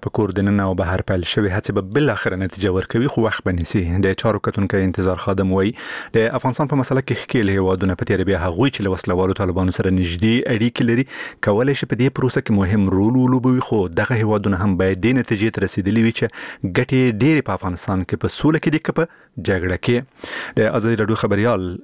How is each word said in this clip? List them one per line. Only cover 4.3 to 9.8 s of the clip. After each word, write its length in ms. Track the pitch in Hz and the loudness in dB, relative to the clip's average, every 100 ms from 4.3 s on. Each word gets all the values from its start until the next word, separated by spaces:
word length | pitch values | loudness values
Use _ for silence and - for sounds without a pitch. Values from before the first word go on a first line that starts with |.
| 104 - | 0 -2
کتونکی 340 | 107 98 101 95 | -2 0 0 0
انتظار 360 | 87 92 87 | 0 0 -2
خادم 280 | - 95 95 95 | -2 0 2 2
وایي 140 | 98 120 - - - 113 | 0 -2 -10 -12 -4 0
د 100 | 113 131 | 0 0
افغانستان 320 | 131 127 143 | -2 -2 -2
په 80 | 143 | 0
مسله 240 | 127 135 | 0 0
کې 160 | - 117 | -2 -6
ښکېل 300 | - 131 101 98 | -2 0 2 2
هیوادونه 400 | 92 92 95 90 | 2 2 0 -2
په 100 | 117 | 0
تېره 180 | 95 90 | 0 2
بیا 100 | 92 | 0
هغوی 260 | 90 85 139 | 0 0 0
چې 160 | - 98 | 0 -2
له 60 | |
وسلوالو 440 | 92 - 90 92 95 | -2 -2 0 0 0
طالبانو 360 | 95 87 92 | 0 0 0
سره 160 | 90 | 0